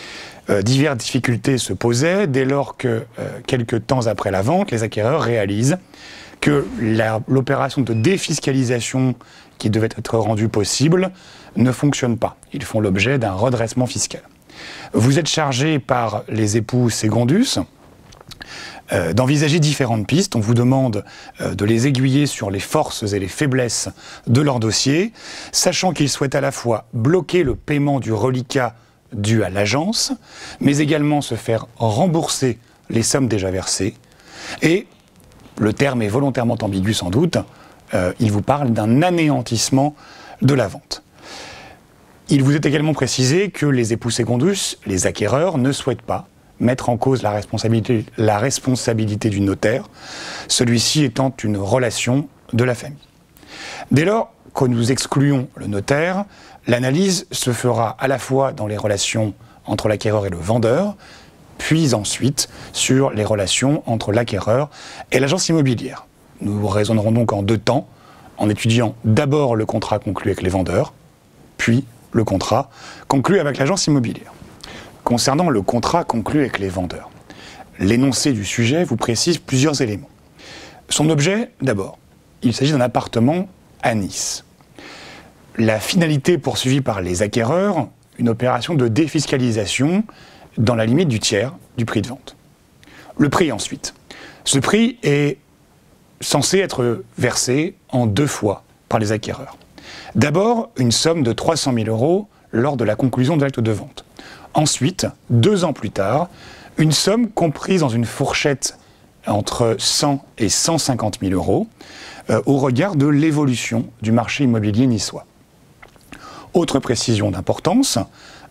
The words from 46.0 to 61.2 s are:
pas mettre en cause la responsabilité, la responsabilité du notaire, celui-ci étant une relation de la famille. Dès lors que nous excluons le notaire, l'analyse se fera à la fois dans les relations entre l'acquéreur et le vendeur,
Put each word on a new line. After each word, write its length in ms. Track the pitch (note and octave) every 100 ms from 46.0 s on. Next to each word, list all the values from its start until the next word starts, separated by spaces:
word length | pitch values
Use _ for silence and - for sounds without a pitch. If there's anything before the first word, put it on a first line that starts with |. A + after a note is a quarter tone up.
pas 260 | - F#2 - _ _ -
mettre 300 | A2+ B2+ -
en 80 | A#2
cause 240 | - C3
la 80 | G#2
responsabilité, 760 | G#2 G2+ A2 A2+ A2+ G#2 A#2 - -
la 180 | G#2+ G#2
responsabilité 920 | B2+ - - B2 - A2+ A2 G#2 A#2
du 100 | G2+
notaire, 480 | G2+ F#2+ G#2 B2 G#3 - - - - - -
celui-ci 540 | - A#2+ A#2 - D3+
étant 320 | C#3 A#2 C3+ -
une 140 | A2 G#2
relation 720 | G2 B2 B2 - - C3 D#3 - -
de 100 | A2+
la 120 | B2+
famille. 240 | A#2 C3+ D3 - _ _ - - - - - -
Dès 140 | B2+
lors 300 | E3+ A3 - _ -
que 120 | - C3+
nous 260 | A#2 A#2
excluons 560 | B2+ - C#3 C#3+ C#3 B2+ -
le 100 | G2+
notaire, 580 | G2+ - C#3+ E3+ F#3 G3+ - - - -
l'analyse 600 | A#2+ B2+ C#3+ G3 F3+ -
se 220 | - -
fera 380 | A#2 B2 A#2 A2+ -
à 100 | C3+
la 100 | C3
fois 340 | - C3+ C3+
dans 140 | - G#2+
les 100 | G#2
relations 560 | G#2+ G2+ - A#2 G#2+ G2 - -
entre 240 | - G#2+ A2
l'acquéreur 380 | G#2+ A2 G#2+ G2
et 40 |
le 60 | F2
vendeur, 600 | E2 A#2+ A2 C3+ G3+ G3+ - -